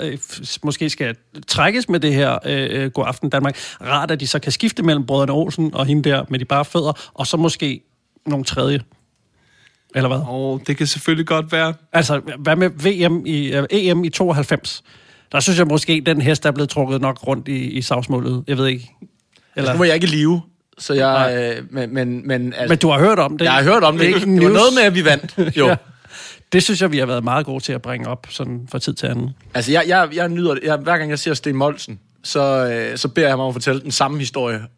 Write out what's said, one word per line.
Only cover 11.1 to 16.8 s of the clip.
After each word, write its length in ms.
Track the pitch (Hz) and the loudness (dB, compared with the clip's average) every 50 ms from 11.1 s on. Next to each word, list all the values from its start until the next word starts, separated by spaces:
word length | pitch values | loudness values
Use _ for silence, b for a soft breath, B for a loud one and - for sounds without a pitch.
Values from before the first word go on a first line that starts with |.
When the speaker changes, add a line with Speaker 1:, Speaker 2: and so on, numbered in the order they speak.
| 160 160 160 | -2 0 0
Speaker 2:
godt 260 | - 160 156 160 160 | 0 -2 -2 -2 -2
være. 220 | 165 160 160 160 160 - _ _ | -2 0 0 -2 -4 -8 _ _
Speaker 1:
Altså, 280 | - 165 147 151 147 139 123 151 - 147 | 0 0 2 2 -2 -2 -4 -8 -12 -4
hvad 180 | 139 156 160 | 0 0 2
med 120 | 185 185 175 | 4 2 0
V 380 | - 143 151 196 202 175 170 160 | 0 0 0 0 2 2 2 2
M 160 | 170 170 - | 2 0 -2
i, 200 | 160 156 147 139 131 | -2 -2 -2 -2 -2
øh, 120 | 135 139 139 - | -2 -2 0 0
E 240 | 190 214 185 180 170 | 0 2 2 2 2
M 100 | 175 175 | 2 0
i 40 | 160 | -2
tooghalvfems? 720 | - - 190 175 156 147 135 - 156 - - - - - b b b b b b b b b b | -2 0 0 2 2 0 0 0 -2 -4 -4 -8 -12 -12 b b b b b b b b b b
Der 80 | - 143 | -2 0
synes 180 | - - 175 170 | 2 2 4 4
jeg 80 | 160 | 4
måske, 360 | 151 151 151 - 165 160 156 135 | 4 2 2 2 2 0 2 2
den 140 | 165 156 147 | 0 0 2
hest 240 | 127 156 151 - - | 2 2 2 2 0
er 40 | 147 | 0
blevet 180 | 127 147 147 139 | 0 0 -2 -2
trukket 300 | - 147 | 0 -2